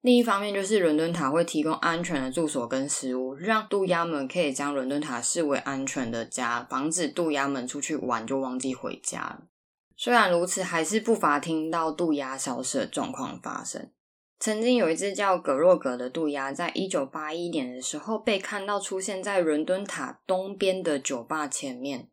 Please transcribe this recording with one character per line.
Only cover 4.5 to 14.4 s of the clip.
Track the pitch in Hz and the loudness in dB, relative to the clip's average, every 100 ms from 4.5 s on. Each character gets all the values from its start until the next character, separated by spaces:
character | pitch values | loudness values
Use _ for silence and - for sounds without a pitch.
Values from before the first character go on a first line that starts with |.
将 | 135 143 | 0 -2
伦 | 139 131 | -2 0
敦 | 143 | -2
塔 | 147 120 | -2 -4
视 | 120 170 | -2 0
为 | 151 135 | 2 0
安 | - 135 135 | -2 -4 -4
全 | - 120 | -4 -2
的 | 117 | -4
家， | 117 - 120 120 123 | -4 -4 -2 -2 -2
防 | 131 147 | -2 -2
止 | 165 151 | 0 -2
渡 | - 170 | 0 0
鸦 | 143 139 | 2 0
们 | 139 123 | -2 -4
出 | 147 | -6
去 | 135 151 | -4 -4
玩 | 123 117 113 | -2 -2 0
就 | 135 | -2
忘 | 131 127 | -2 -4
记 | 135 | -4
回 | 127 - - | -4 -8 -8
家 | - - | -8 -6
了。 | - - - _ _ _ _ - | -8 -8 -18 _ _ _ _ -6
虽 | - | 4
然 | 240 196 | 4 6
如 | 175 180 | 4 2
此， | 185 | -2
还 | 180 170 156 | -2 0 2
是 | 214 | 0
不 | 220 | 2
乏 | 220 160 143 | 4 4 2
听 | 160 160 160 | 0 -2 0
到 | 165 160 | 0 -2
渡 | 156 170 | 0 0
鸦 | 143 131 135 | 0 -2 -6
消 | 139 123 | -4 -4
失 | 127 135 | -2 -2
的 | 104 | -2
状 | - - | -4 -4
况 | - 127 - | -6 -8 -8
发 | - - | -8 -8
生。 | - - - _ _ _ _ | -8 -10 -12 _ _ _ _
曾 | _ | _